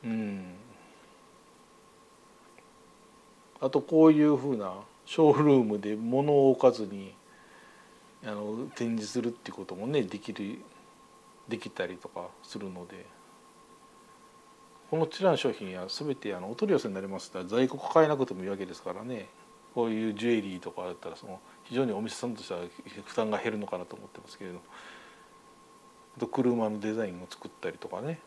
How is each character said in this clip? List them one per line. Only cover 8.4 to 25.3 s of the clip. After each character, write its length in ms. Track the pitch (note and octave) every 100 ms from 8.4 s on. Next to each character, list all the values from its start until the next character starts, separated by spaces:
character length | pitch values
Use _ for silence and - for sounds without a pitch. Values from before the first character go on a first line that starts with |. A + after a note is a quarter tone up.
| G#2 A2 B2 -
展 140 | A#2
示 180 | A#2 G#2
す 120 | B2
る 100 | A#2+
っ 20 |
て 200 | A#2 -
こ 140 | - F#2+
と 100 | F#2
も 120 | A2
ね、 160 | D3
で 160 | G2 G2+
き 140 | -
る、 260 | G#2 G2+ A#2 - - - - - - - - -
で 100 | A2+
き 140 | -
た 160 | - F2+
り 100 | F2+
と 100 | -
か 220 | - F2+ -
す 160 | - A2
る 100 | G2
の 160 | F2+ F2+
で、 200 | G2 F2+ - - - - - - - - - - - - - - - - - -
こ 60 | D#3+
の 100 | D#3+
ち 160 | -
ら 80 | F#3+
の 60 | D3+
商 140 | C3+
品 240 | G#2+ G2 F#2
は 80 | F#2
全 280 | - D3+ C3+
て 200 | - F#2
あ 40 |
の、 120 | F#2
お 40 | A#2+
取 140 | G#3+
り 40 |
寄 60 | D#3+
せ 100 | A#2
に 40 |
な 80 | F#2+
り 60 | G2
ま 120 | F#2+
す 120 | -
か 80 | F#2+
ら、 60 | F2+
在 220 | A2+ B2+
庫 120 | C#3
抱 260 | - E3 D#3
え 20 |
な 100 | D3
く 100 | C3
て 80 | F#2
も 80 |
い 20 | F#2
い 40 |
わ 80 | G2
け 100 | F#2
で 60 | F2
す 80 |
か 100 | -
ら 100 | F2+
ね。 260 | A2+ A#2+ F#2+ - - - -
こ 120 | - A#2
う 40 |
い 200 | A2 A2+
う 40 |
ジ 140 | G#2 A#2
ュ 100 | A#2
エ 40 |
リ 160 | G2 F#2
ー 20 |
と 120 | F#2
か 120 | -
だ 80 | F2+
っ 40 | F2
た 140 | F2
ら、 60 | -
そ 100 | -
の、 140 | F#2 - -
非 120 | - A#2+
常 100 | C3
に 80 |
お 80 | G2+
店 140 | A2 -
さ 120 | B2
ん 80 | A2+
と 80 |
し 40 | -
て 60 |
は 80 | F2+ F2 - - - -
負 100 | -
担 160 | A2
が 60 | G#2
減 160 | -
る 40 | G#2+
の 100 | G2+
か 100 | F#2
な 80 | F2+
と 100 | -
思 100 | G2+
っ 40 |
て 100 | -
ま 80 | -
す 100 | -
け 80 | F#2+
れ 60 |
ど。 80 | F2 - - - - - - -